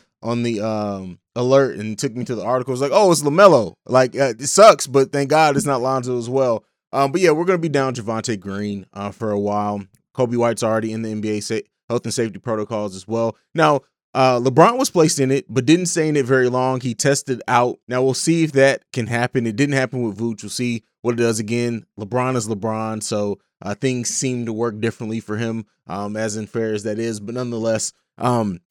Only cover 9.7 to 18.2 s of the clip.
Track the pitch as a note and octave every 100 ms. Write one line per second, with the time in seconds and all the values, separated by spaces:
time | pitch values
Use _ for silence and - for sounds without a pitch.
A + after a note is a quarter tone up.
9.7 | G#2 G2 _ _ - B2 A#2+ A#2 A2 A2+
10.7 | A2 A2 A2 A2+ G#2+ G#2+ G#2+ - A2 -
11.7 | _ - A#2 A#2+ - A2+ G2 A#2+ A2 G#2+
12.7 | A2 G#2 F#2+ G#2+ A2+ A2+ - _ D#3+ D3+
13.7 | C#3+ _ _ _ C3 C3 B2 B2+ B2+ G3
14.7 | B3+ C4 F3+ D#3+ C#3+ C3 C#3 - C3 B2
15.7 | F3 F3 E3+ D#3 D3 B2 C3 B2 B2+ C3
16.7 | C3 C3 A2 C#3 C#3 - A#2+ - A#2+ B2
17.7 | - - B2+ C3 B2+